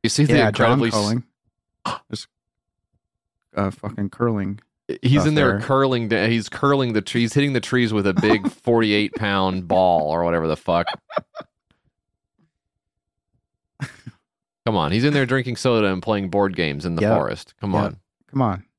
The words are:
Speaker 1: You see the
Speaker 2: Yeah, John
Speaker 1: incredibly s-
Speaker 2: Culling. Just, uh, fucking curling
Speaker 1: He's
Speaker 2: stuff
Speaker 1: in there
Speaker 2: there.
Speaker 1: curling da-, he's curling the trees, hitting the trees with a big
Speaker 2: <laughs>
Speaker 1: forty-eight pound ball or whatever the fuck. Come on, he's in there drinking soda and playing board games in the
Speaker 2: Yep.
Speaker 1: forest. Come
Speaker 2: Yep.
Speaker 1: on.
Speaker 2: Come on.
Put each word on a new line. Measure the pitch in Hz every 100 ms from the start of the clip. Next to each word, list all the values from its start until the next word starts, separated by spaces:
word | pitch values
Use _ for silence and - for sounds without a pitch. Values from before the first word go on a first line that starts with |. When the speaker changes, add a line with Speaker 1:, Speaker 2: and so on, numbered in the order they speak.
Speaker 1:
You | 113
see | -
the | 147
Speaker 2:
Yeah, | 151 110
John | 104 120 131
Speaker 1:
incredibly | 117
s- |
Speaker 2:
Culling. | 107 104 117 - _ _ _ _ _ - - _
Just, | 107 - _ _ _ _ _ _ _ _ _ _ _ _ -
uh, | 98
fucking | - 101 - 101
curling | - 120 107 98 101 _ _ - -
Speaker 1:
He's | 123
Speaker 2:
stuff | 143 143
Speaker 1:
in |
there | 151 135
Speaker 2:
there. | 101
Speaker 1:
curling | 110 135 135 123 113
da-, | 110 107
he's | 117 104
curling | - 143 143 127
the | 107
trees, | 98 117 117
hitting | 143 143
the | 131
trees | - 127 117
with | 107 98
a |
big | 95 107 107 95
Speaker 2:
<laughs> | -
Speaker 1:
forty-eight | - 117 110 104 107
pound | - 104 98 95 92 87
ball | 92 92 85 76
or | 82
whatever | 85 85 80
the | 78
fuck. | - 85 87 - _ - - - - _ _ _ _ _ _ _ _ _ 160 _ _ _ _ _ _ _ _ _ _ _ _ _ 139 - - _ _ _ _ _
Come | - 104
on, | 76
he's | 101
in | 139
there | 147 127
drinking | 131 127 117
soda | 131 117 104
and | 92
playing | 90 104 95
board | 98 98 92
games | 80 71
in | 85 82
the |
Speaker 2:
Yep. | 104 107
Speaker 1:
forest. | 60 - - _
Come | 101
Speaker 2:
Yep. | 87
Speaker 1:
on. | 104 - _ _ _
Speaker 2:
Come | 135
on. | 120 95 -